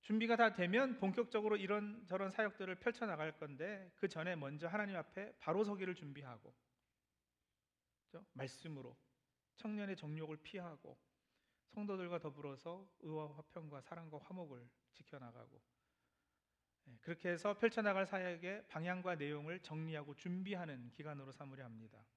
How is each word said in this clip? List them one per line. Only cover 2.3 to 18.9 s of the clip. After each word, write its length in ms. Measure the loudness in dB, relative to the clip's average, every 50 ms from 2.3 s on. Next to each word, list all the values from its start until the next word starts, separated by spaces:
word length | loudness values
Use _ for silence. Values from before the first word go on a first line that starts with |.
사역들을 460 | 2 2 0 0 0 -2 -4 -4 -4
펼쳐나갈 600 | 0 0 0 2 2 0 0 0 0 0 -2 -2
건데 560 | -4 -8 -8 -6 -4 -4 -4 -4 -6 -10 -14 -6
그 120 | -2 -2 0
전에 280 | 0 0 0 0 0
먼저 300 | 0 -2 -4 -4 -2 -2
하나님 300 | 0 2 2 0 2 0
앞에 380 | -2 -4 -4 -6 -8 -8 -8 -10 _
바로 260 | 2 4 6 6 6
서기를 300 | 4 4 0 0 -2 -2
준비하고, 600 | -2 -6 -8 -8 -8 -10 -10 -12 -12 -14 -18 -20 _ _ _ _ _ _ _ _ _ _ _ _ _ _ _ _ _ _ _ _ _ _ _ _ _ _ _ _ _ _
그죠? 180 | _ -16 -16 -16 _ _
말씀으로 640 | -6 -6 -6 -6 -8 -8 -8 -8 -6 -8 -10 -14 _ _ _ _ _ _ _ _ _ _ _ _
청년의 400 | -8 -6 -4 -2 -2 -2 -4 -4
정욕을 420 | -4 -4 -4 -4 -4 -4 -4 -6 -8
피하고 600 | -10 -8 -8 -6 -6 -6 -10 -12 _ -16 -16 -16 _ _ _ _ _ _ _ _ _ _ _ _ _ _ -6
성도들과 460 | -4 -2 0 0 0 0 0 0 0
더불어서 720 | 0 -2 -6 -4 -6 -6 -8 -6 -8 -8 -8 -8 -10 -16 _ _
의와 360 | -8 -4 -2 -2 -4 -4 -8
화평과 460 | -12 -16 _ -10 -10 -8 -8 -10 -12 -10
사랑과 340 | -8 -10 -8 -8 -10 -10
화목을 500 | -12 -10 -8 -8 -8 -8 -8 -10 -12 -14 -16 _ _ _ _ _
지켜나가고, 680 | -20 -18 -14 -14 -12 -12 -12 -14 -14 -16 -18 -20 -20 _ _ _ _ _ _ _ _ _ _ _ _ _ _ _ _ _ _ _ _ _ _ _ _ _ -20
예, 80 | -20 -12 -6
그렇게 260 | -6 -6 -2 0 -2
해서 300 | -2 2 2 0 2 6
펼쳐나갈 480 | 6 4 6 6 4 4 6 6 4
사역의 640 | 2 0 -2 0 -2 -4 -4 -4 -6 -6 -6 -8 -8
방향과 480 | -6 -2 0 0